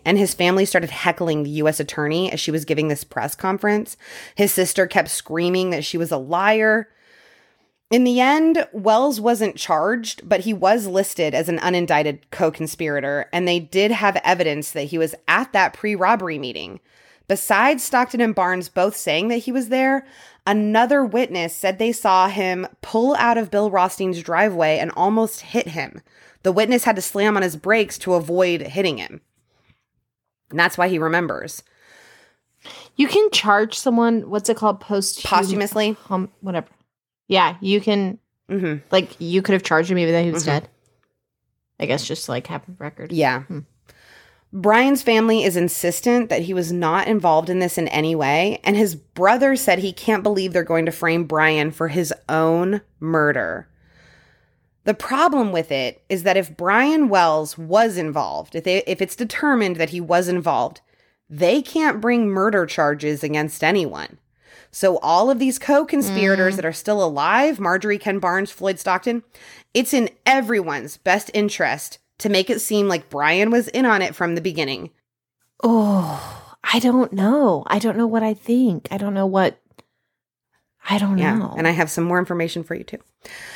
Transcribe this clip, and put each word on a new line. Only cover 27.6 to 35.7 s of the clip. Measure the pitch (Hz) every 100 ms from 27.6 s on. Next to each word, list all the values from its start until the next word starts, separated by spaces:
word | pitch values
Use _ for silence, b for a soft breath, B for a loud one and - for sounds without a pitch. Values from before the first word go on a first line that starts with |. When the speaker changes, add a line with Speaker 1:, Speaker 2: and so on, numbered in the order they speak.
| 185 220 208 -
Speaker 1:
to | -
avoid | 180 160 175 185 170
hitting | - 147 190 131
him. | 87 - _ _ _ _ _ _ _ _ _ _ _ _ _
And | 147
that's | 175 -
why | 180
he | 180
remembers. | 160 165 170 82 - - b b b b b b b b _ _ B B B -
Speaker 2:
You | 277
can | 392 427
charge | 415 214 202 220 -
someone, | 269 233 233 226 -
what's | 208 202
it | 226
called? | 214 202
Posthum-, | - 202 196 -
Speaker 1:
Posthumously? | - 180 190 190 202